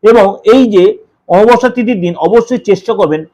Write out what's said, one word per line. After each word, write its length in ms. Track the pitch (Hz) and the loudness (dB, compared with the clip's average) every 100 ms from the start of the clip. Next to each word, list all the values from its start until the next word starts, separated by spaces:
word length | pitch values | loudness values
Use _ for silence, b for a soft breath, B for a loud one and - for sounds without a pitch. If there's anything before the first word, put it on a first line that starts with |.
এবং 320 | 208 226 196 196 | 2 2 2 -2
এই 280 | 208 254 247 | 0 2 2
যে 260 | 202 190 - _ _ - | 2 0 -2 _ _ -2
অমাবস্যা 420 | 175 220 233 247 | 0 2 2 0
তিথির 320 | 247 233 226 | -4 -4 -4
দিন 140 | 175 170 | -6 -4
অবশ্যই 420 | 165 226 - 254 | 0 0 0 -6
চেষ্টা 360 | - 196 - | -2 -4 -4
করবেন 320 | 233 170 156 156 | -4 -2 -4 -8